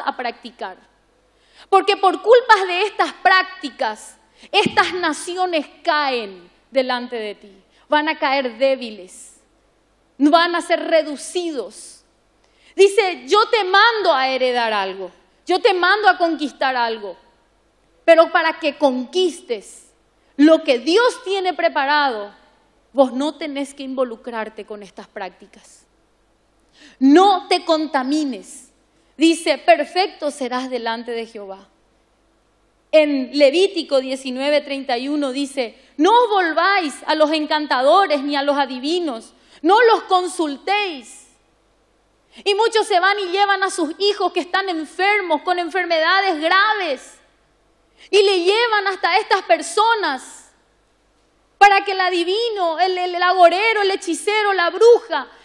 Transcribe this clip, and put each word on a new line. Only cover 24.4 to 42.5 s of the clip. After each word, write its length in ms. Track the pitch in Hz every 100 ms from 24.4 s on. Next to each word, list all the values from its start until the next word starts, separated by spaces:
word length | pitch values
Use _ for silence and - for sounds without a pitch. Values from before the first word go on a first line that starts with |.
| 214 214 196
con 160 | 208
estas 260 | 190 - 196
prácticas. 800 | 214 185 - 196 - - _ _ _ _ _ _ _ _ _ _ _ 302 _
No 500 | 269 311 403 359 -
te 160 | 359
contamines". 1080 | 349 311 311 269 254 302 285 196 - - - _ _ _ _ -
Dice, 420 | 330 320 330 269
"Perfecto 720 | 349 311 285 359 392 - 294
serás 380 | - 247 254 262
delante 420 | 247 226 233 240
de 140 | 226 226
Jehová". 420 | 214 196 190 _ _ _ _ _ _ _ _ _ _ _ _ _
En 400 | 311 294 277 247 285
Levítico 600 | 277 330 392 349 269 269
diecinueve 600 | 262 262 269 254 285 294
treinta 380 | 294 269 262 240
y 100 | 277
uno 240 | 294 269
dice, 460 | 262 269 277 226 - _ -
"No 140 | 349
os 180 | 480 453
volváis 640 | 403 330 311 370 392 302 - -
a 80 |
los 160 | 311 302
encantadores 880 | 311 302 311 294 262 269 370 392 294
ni 140 | 285 285
a 60 |
los 160 | 285 285
adivinos, 760 | 262 254 285 359 320 226 - _ _ -
no 180 | 311 427
los 200 | 466 392
consultéis". 1300 | - 370 359 - 302 269 359 415 392 277 214 - _ _ _ _ _ _ _ _ _ _ _ -
Y 100 | 392